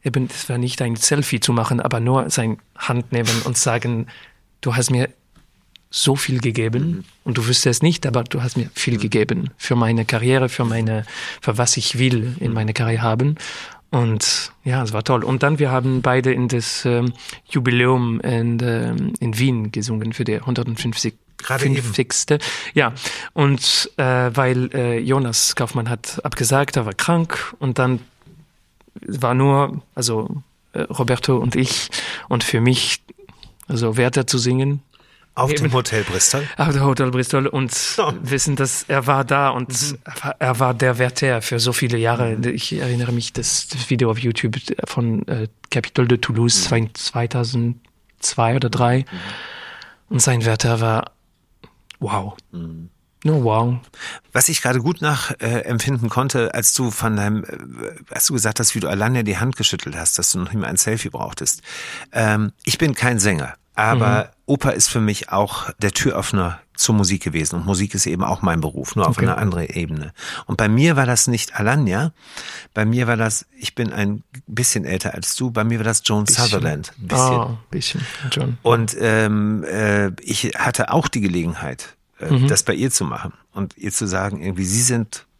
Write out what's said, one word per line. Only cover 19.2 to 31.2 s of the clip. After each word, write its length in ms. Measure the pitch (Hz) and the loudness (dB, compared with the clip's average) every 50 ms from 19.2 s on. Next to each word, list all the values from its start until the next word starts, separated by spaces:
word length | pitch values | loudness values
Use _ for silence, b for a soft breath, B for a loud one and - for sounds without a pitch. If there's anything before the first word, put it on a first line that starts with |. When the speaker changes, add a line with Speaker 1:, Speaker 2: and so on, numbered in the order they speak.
| - 117 110 | -4 -2 0
Speaker 1:
Wien 340 | 110 127 135 127 113 107 107 | 2 2 2 2 0 -2 -2
gesungen 420 | - 117 107 120 113 110 110 113 110 | -4 -4 -4 -2 -2 -2 -2 -4 -4
für 100 | - 120 | -4 -2
die 160 | 113 107 107 | -2 -2 -2
hundertfünfzig, 720 | - 131 123 123 120 120 117 113 - 120 113 - - 113 - _ _ _ _ | -2 -2 -2 -2 -2 -2 -4 -4 -4 -4 -2 -2 -4 -4 -4 _ _ _ _
Speaker 2:
Gerade 280 | - - - 131 131 139 | -16 -6 -4 -2 0 2
eben. 100 | 139 135 | 2 2
Speaker 1:
fünfzigste. 640 | 139 123 113 104 - 131 - - - - - 151 147 B B B B B B B | 0 0 -2 0 -2 -2 0 0 -4 0 2 0 0 B B B B B B B
Ja, 200 | 151 139 117 123 131 B B B B B B B | 2 2 2 2 -2 B B B B B B B
und, 580 | 165 147 143 139 127 - - - - - - - | 2 4 4 4 2 2 0 2 0 0 -2 -2
äh, 60 | - 139 127 127 127 123 123 117 | -2 0 2 2 2 2 0 2
weil, 380 | 135 135 127 127 127 127 - - | 2 2 2 2 2 0 0 -2
äh, 240 | 139 123 120 120 | -2 0 0 0
Jonas 580 | 117 120 127 135 139 135 120 113 - - - - | -2 0 0 0 0 0 0 0 0 0 0 0
Kaufmann 340 | - 127 113 - 131 113 117 | -2 -4 -2 -2 -4 -2 -2
hat 300 | 120 110 - - - - - | -4 -6 -6 -10 -10 -6 -6
abgesagt, 500 | - - - 123 113 135 135 143 - - | -6 -2 -2 0 2 4 2 2 2 0
er 120 | 135 113 | -2 -2
war 60 | 107 95 | -2 -2
krank 580 | - - - 170 170 165 160 - - - - - _ | -2 0 2 2 2 2 0 -2 -6 -6 -10 -8 _
und 180 | 147 135 120 | -4 -2 0
dann 220 | 135 127 127 127 117 - - _ _ _ - - - - _ _ _ _ _ _ _ _ _ _ - - | 2 2 2 2 0 -4 -10 _ _ _ -20 -20 -20 -20 _ _ _ _ _ _ _ _ _ _ -16 -10
war 300 | - - 135 123 120 123 | -8 -4 -2 0 2 4
nur, 480 | 127 135 139 139 139 143 139 - 147 - _ _ | 4 4 6 6 4 2 0 -2 -8 -12 _ _
also, 480 | - 120 117 113 110 110 - - 147 - _ _ _ _ _ | -6 -4 -2 -2 -2 -4 -4 -8 -10 -10 _ _ _ _ _
äh, 100 | - - | -6 -6
Roberto 560 | - - - - 127 120 123 117 | -6 -6 -2 -2 0 0 0 0